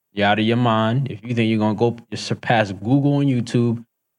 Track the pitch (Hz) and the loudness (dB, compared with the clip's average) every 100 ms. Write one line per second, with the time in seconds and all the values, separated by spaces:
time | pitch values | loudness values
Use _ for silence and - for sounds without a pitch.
0 | _ 98 101 104 110 120 120 110 110 123 | _ -2 0 2 2 2 2 2 2 0
1 | 139 104 120 120 110 110 107 101 120 117 | -4 -8 -6 0 0 2 0 0 -2 -2
2 | - 104 - - - 117 101 90 107 139 | -12 -12 -8 -6 0 0 0 -4 0 2
3 | 143 143 143 123 113 127 120 117 - _ | 2 0 0 0 0 0 0 -2 -8 _
4 | _ | _